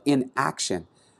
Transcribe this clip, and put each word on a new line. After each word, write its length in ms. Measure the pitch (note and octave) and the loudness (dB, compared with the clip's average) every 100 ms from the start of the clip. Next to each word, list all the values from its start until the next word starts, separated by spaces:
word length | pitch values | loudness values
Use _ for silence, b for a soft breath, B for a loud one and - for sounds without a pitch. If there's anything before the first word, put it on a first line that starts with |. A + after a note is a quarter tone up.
in 280 | - C#3 B2+ - | 2 2 2 -2
action. 500 | C3+ - - F#2 E2+ _ _ _ | -2 -2 -4 -4 -6 _ _ _